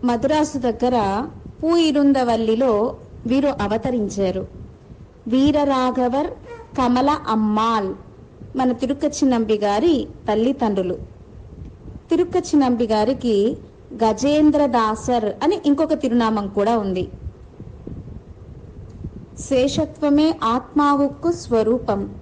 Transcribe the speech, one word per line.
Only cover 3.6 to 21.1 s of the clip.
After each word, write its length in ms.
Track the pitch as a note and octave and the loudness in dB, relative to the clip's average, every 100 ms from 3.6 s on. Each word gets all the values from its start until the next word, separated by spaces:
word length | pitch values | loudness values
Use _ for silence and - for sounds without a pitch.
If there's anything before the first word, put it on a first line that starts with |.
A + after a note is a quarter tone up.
| G3+ A3+ B3+ B3 G#3 G3+ F#3+ F#3 - - - - - - - - - | -2 -2 -2 -2 -2 -2 -2 -2 -8 -12 -18 -18 -20 -20 -20 -14 -2
వీరరాఘవర్ 960 | B3+ C#4 D4 C#4+ C4 B3+ B3+ B3 C4 D4+ - - - - - | 2 4 4 2 2 0 0 0 0 -2 -6 -16 -18 -10 -2
కమల 400 | B3 B3 C#4 D4 - | 2 2 2 0 -2
అమ్మాళ్ 680 | A3 G#3+ G#3 A3+ A3 F#3+ G3 - - - - - C4 | 0 0 2 0 0 -2 -8 -14 -20 -20 -20 -10 -2
మన 160 | B3+ | 0
తిరుక్కచ్చినంపి 880 | A#3+ B3+ C#4+ D4 C#4+ C4+ A#3+ A3 G#3+ | 0 -2 -2 -2 0 0 2 2 0
గారి 500 | G3+ G#3 E4+ C#4+ - - - | 2 2 2 2 -2 -8 -2
తల్లిదండ్రులు. 680 | G#3+ A#3 C#4 A3+ F#3+ F3+ E3+ - - - - - - - - - - - | 0 0 0 0 0 -2 -6 -10 -18 -20 -20 -18 -16 -16 -16 -18 -18 -2
తిరుక్కచ్చినంపి 760 | E4 F4 F4+ - D4 C4 A#3+ A3+ | 0 2 0 2 4 4 2 2
గారికి 680 | G#3+ G#3+ C4 B3 G#3 G#3+ D4+ - - - A3 | 2 2 0 2 2 2 -2 -12 -20 -18 0
గజేంద్రదాసర్ 1300 | A3 G#3+ C4+ D4+ D4+ D4 C#4+ A#3+ A3 A3 - B3 G#3 - | 0 2 2 4 6 6 2 2 0 -2 0 0 0 -2
అని 180 | D4+ G4 D4 | 0 0 2
ఇంకొక 280 | C#4+ D4+ | 2 2
తిరునామం 540 | D4+ C4 A#3+ A#3 A3 G3+ | 0 2 2 2 0 -2
కూడా 300 | G3+ G3+ A#3 | 0 2 2
ఉంది. 300 | G3 F#3 F3+ - - - - - - - - - - - - - - - - - - - - - - - | 0 -2 -4 -8 -14 -14 -20 -20 -18 -16 -14 -14 -14 -16 -18 -20 -18 -20 -18 -18 -18 -14 -14 -14 -18 -18
శేషత్వమే 960 | - C4 C4+ D4 D#4 - D4+ C#4+ D#4 E4 | -2 0 2 0 -4 -2 2 4 4 2
ఆత్మావుక్కు 880 | A3+ B3 B3+ D4 C#4+ C#4 C#4+ | 0 -2 -2 0 2 2 0